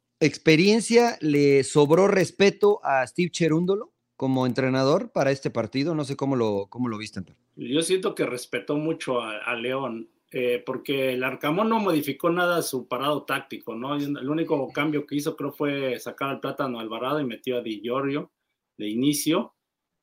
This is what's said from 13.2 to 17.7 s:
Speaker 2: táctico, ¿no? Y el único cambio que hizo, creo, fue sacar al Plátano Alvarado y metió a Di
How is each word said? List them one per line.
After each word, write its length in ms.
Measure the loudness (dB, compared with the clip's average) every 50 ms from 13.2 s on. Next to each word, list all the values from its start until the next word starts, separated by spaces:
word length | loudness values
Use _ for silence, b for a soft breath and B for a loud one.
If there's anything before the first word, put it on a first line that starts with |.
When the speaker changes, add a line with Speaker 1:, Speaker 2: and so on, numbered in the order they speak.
| -2
Speaker 2:
táctico, 500 | -4 -6 -6 -6 -10 -14 -12 -12 -12 -10
¿no? 240 | -8 -6 -6 -4 -4
Y 60 | -4
el 240 | -4 -4 -6 -4 -4
único 420 | -2 -2 0 0 0 -2 -2 -4
cambio 320 | -4 -2 -2 0 0 -2 -4
que 100 | -4 -6
hizo, 200 | -4 -4 -4 -6
creo, 160 | -6 -8 -8
fue 460 | -6 -4 -4 -2 -2 -2 -2 -4 -4 -4
sacar 320 | -8 -12 -8 -6 -6 -6
al 100 | -6 -6
Plátano 380 | -6 -8 -4 -4 -4 -4 -4 -6
Alvarado 420 | -8 -8 -6 -6 -4 -2 -2 -2
y 40 | -2
metió 340 | -4 -6 -8 -6 -4 -4 -2
a 40 |
Di 180 | -4 -4